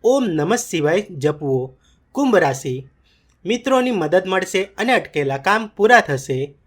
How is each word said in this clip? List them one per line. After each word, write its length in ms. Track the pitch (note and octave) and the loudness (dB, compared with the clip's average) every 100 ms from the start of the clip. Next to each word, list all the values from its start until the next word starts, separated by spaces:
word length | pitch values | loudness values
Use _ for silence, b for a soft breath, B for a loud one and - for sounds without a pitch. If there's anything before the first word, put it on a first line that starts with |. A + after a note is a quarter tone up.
ઓમ 220 | A3 C#4 A#3 | 2 2 0
નમઃ 300 | D#3+ D3+ A#3+ | -2 0 -2
શિવાય 460 | - E3+ D3 F#3 | -2 -2 0 0
જપવો. 760 | G#3 E3 D3 D3+ C#3+ C3 C3 _ _ _ _ | -2 -4 -4 -2 -2 -2 -4 _ _ _ _
કુંભ 240 | - C#4 G#3 | -2 2 4
રાશિ, 520 | D3 C3 C#3 B2+ C3+ _ _ _ _ _ F3 | 2 -2 -8 -8 -12 _ _ _ _ _ -4
મિત્રોની 460 | A#3+ C4 B3+ B3+ | -4 0 0 2
મદદ 320 | G#3+ D3+ F3+ F#3 | -2 2 0 2
મળશે 360 | F#3+ F#3 F#3+ G3 - | -2 -2 -4 -4 -4
અને 160 | A#3 | 0
અટકેલા 440 | A#3+ - D3+ C#3 C3+ | 0 0 -4 -2 -2
કામ 300 | D#3 G#3+ G#3+ | 0 0 -2
પૂરા 340 | - G#3+ A#3+ | 0 6 6
થશે. 540 | E3+ C3+ - C3 C#3+ _ | 4 -6 -4 -6 -6 _